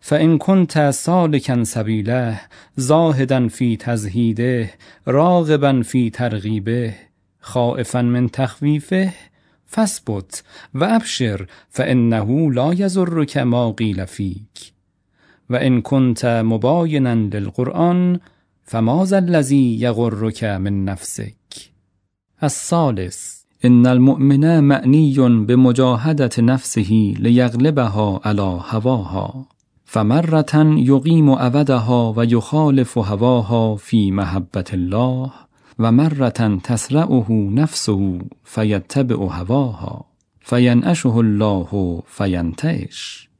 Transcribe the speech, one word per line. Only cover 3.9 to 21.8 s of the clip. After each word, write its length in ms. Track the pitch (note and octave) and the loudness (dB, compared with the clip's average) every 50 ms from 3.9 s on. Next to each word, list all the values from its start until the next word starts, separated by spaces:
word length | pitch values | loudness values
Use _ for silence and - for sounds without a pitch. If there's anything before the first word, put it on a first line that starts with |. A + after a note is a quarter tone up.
| A#2+ A2 G#2 G#2 F2+ A#2 A#2+ A2+ A2 G#2+ A#2 B2+ B2+ A#2+ A2+ G2 - _ - - - _ _ | -6 -4 -6 -6 -2 -2 0 0 0 -2 -2 -2 -2 -2 -4 -6 -10 _ -20 -20 -20 _ _
راغبا 760 | - B2+ C#3 D#3 F3 F3+ F3 E3 D3+ D#3 C#3+ C#3 C#3 C3+ B2+ A#2 | -2 0 2 2 4 2 2 2 2 0 2 2 2 2 0 -2
فی 260 | - - C3 B2 A#2 | 0 0 0 0 0
ترغیبه 840 | G#2+ - B2 A#2+ A2 G#2 F#2+ G#2+ A2 G#2+ G2 A2 A#2 B2 A#2+ A2+ G2+ - - _ _ _ _ _ _ _ | -2 -4 -6 -4 -4 -6 -6 -4 -6 -4 -4 -4 -4 -4 -4 -6 -10 -12 -20 _ _ _ _ _ _ _
خایفا 640 | - - - B2+ A#2+ A#2+ - - A#2+ - - B2+ A#2+ | -20 -6 -2 -2 0 0 -2 -4 -6 -4 -4 -2 0
من 260 | A#2+ B2 B2 B2 A2+ | 0 0 0 -2 -2
تخویفه 880 | - - C3+ A#2 - _ D3 D3 D3+ D3+ C#3+ - F#3 F#3 F#3+ F#3+ F3 - - _ _ _ _ _ _ _ _ | -2 -4 -4 -4 -4 _ -2 0 0 0 -2 -4 -2 -2 -2 -2 -4 -10 -20 _ _ _ _ _ _ _ _
فاثبت 760 | _ - - A3 G3+ - - _ - G#2+ G2 F#2+ _ - - - _ - - - - - | _ -2 -2 -2 -2 -2 -8 _ -8 -8 -8 -8 _ -16 -18 -18 _ -20 -20 -20 -12 -6
و 100 | C3 D#3 | -4 0
ابشر 600 | G3+ A3+ A3+ A3+ - - - C3 A2+ G2+ F#2+ F#2+ - - - _ _ | 2 0 0 0 -2 -4 -2 -2 -2 -2 -4 -8 -12 -18 -20 _ _
فانه 840 | _ - C3 C3 C3 B2+ A#2 A#2 A2+ A2+ G#2 G#2 B2+ D3 E3 D3+ | _ -4 -2 0 2 2 2 2 2 0 0 0 0 0 0 0
لا 240 | B2+ A#2+ B2+ D#3 F3 | 0 0 0 0 0
یضرک 600 | F3+ G3+ G3 F3+ F#3+ F3+ E3+ E3+ E3 D3+ D3 - | 0 -2 0 0 0 0 0 0 -2 -2 -2 -2
ما 360 | C#3 C3 B2 A#2 B2 A#2+ A2+ G#2+ | -2 0 0 0 0 0 -2 -2
قیل 320 | - A2+ A2 G2 F#2 F#2 | -2 -2 -2 -2 -4 -6
فیک، 680 | F#2 - - G#2 F#2+ F2+ F#2+ G#2+ _ _ - - - _ _ _ _ _ _ _ _ _ _ _ _ _ _ _ _ | -10 -8 -8 -6 -6 -6 -10 -14 _ _ -20 -20 -20 _ _ _ _ _ _ _ _ _ _ _ _ _ _ _ _
و 60 | B2 | -4
ان 260 | B2 B2 C3 B2+ A#2+ G#2 | 0 0 2 2 0 0
کنت 420 | - C#3 C3+ C3 B2+ A#2 - - | 0 0 2 2 2 0 0 -2
مباینا 920 | B2 A#2 A#2 A2 A2 A2+ A2 G#2 B2 D3+ F3 E3+ E3 D3+ C#3+ C3 B2 A#2 | 0 0 0 0 0 0 0 0 0 0 2 0 0 0 0 0 0 0
للقرآن 1040 | A2+ A2 G2+ G2+ G#2 G2+ G2 - - B2 B2 - - E3 F3 F3 F3+ F3+ F3+ F3+ F3 _ _ _ _ _ _ _ _ _ | 0 -2 -2 -4 -6 -8 -6 -4 -4 -4 -4 -2 0 0 2 2 2 2 0 0 -2 _ _ _ _ _ _ _ _ _
فما 400 | - - A2+ A2+ A2+ C3 E3+ F#3+ | -6 -2 -2 0 2 2 0 0
ذا 120 | F#3 G3 | 2 0
الذی 600 | G3 F#3 F3 F3 D#3+ C#3+ B2+ C#3 C#3+ C3 A#2+ A#2 A2 | 0 2 2 2 0 2 2 2 2 2 2 0 0
یغرک 640 | A#2+ B2 A2+ G#2+ A#2+ A#2 G#2+ G2+ A2 A2 A2 - A#2 | -2 -2 0 0 -2 -2 -2 -2 -4 -4 -4 -4 -4
من 400 | G#2+ G2+ F#2+ F#2+ G2+ G2+ G2 G2 | -4 -4 -2 -2 -2 -2 -2 -2
نفسک. 840 | G2 G2 F#2 - - - - A2 G#2 G#2+ _ _ _ - - - _ _ _ | -4 -6 -8 -10 -14 -12 -12 -12 -12 -14 _ _ _ -20 -20 -20 _ _ _